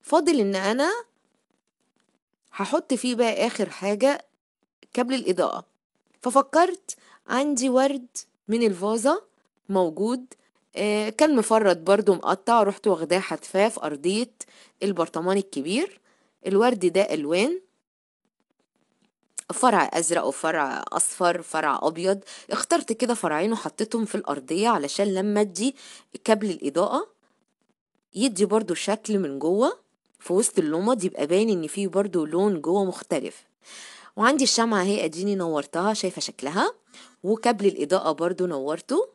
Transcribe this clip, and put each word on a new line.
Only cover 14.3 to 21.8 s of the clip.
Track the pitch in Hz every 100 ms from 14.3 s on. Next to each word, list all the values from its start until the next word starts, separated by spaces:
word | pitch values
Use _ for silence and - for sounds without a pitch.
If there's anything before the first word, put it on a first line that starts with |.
| _ - - - _
البرطمان | 196 175 165 160 175 196
الكبير. | 196 143 143 220 403 - _ _ _ _ 185
الورد | 196 240 226 180
ده | 175
الوان، | 202 156 147 175 247 370 _ _ _ _ _ _ _ _ _ _ _ _ _ _ _ _ _ - -
فرع | - 254 202 139
ازرق | - - 170 -
وفرع | - 160 165 139 131 -
اصفر، | - - - 180 175
فرع | 165 160 156 131